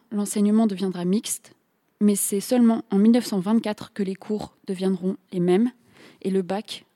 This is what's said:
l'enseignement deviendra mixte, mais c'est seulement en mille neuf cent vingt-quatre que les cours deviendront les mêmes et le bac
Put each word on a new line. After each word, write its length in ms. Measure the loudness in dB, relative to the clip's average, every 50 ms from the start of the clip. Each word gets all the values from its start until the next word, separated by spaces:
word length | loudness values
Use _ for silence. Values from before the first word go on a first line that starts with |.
| _ _
l'enseignement 540 | -6 -6 -4 -4 0 0 2 2 4 4 2
deviendra 380 | 0 0 -2 -4 -4 -4 -4 -2
mixte, 500 | -2 -2 -2 -2 -4 -8 -10 -12 -18 _ _ _ _ _ _ _ _ _ 0
mais 160 | 2 2 2
c'est 240 | 2 0 -2 -4 -4
seulement 440 | -2 0 2 4 4 4 4 2 -2 0
en 80 | 2
mille 140 | 4 6 6
neuf 140 | 4 4 2
cent 140 | -2 -4 -4
vingt-quatre 540 | -2 0 -2 -2 -2 -4 -6 -8 -12 -12 -8
que 80 | -6
les 140 | -6 -6 -8
cours 400 | -8 -8 -8 -8 -8 -8 -12 _ _ _
deviendront 520 | -10 -6 -2 -2 -2 -2 -2 -2 -4 -6 -6 _ _
les 80 | -4 0
mêmes 320 | 2 2 4 4 2 0 -2 _ _ _ _ -20 -20 -20 -16 _
et 100 | -6 -2
le 100 | -2 -2
bac 440 | -2 -2 -6 -6 -8 -10 -14 -16 -18 _ _